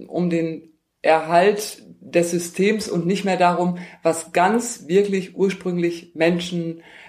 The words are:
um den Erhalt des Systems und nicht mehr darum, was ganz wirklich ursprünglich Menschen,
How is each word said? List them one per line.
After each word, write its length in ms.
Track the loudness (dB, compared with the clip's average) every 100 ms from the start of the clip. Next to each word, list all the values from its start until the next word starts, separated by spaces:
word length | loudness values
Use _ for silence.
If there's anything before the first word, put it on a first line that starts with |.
| -8
um 220 | -2 0
den 400 | 0 -2 -6 -16 _ _ _
Erhalt 840 | 2 2 4 4 4 2 -6 -14 -20 -20
des 320 | -2 0 0
Systems 560 | -2 -6 0 0 0 -2
und 180 | -4 -2
nicht 200 | -2 -2
mehr 120 | 2
darum, 420 | 2 2 0 -2 -10 -4
was 280 | -2 -2 -2
ganz 560 | 2 2 2 -2 -10 0
wirklich 480 | 2 2 -2 -6 -2
ursprünglich 760 | -2 0 -4 -2 -2 -4 -12 0
Menschen, 680 | 2 2 -4 -6 -6 -10 -16 -20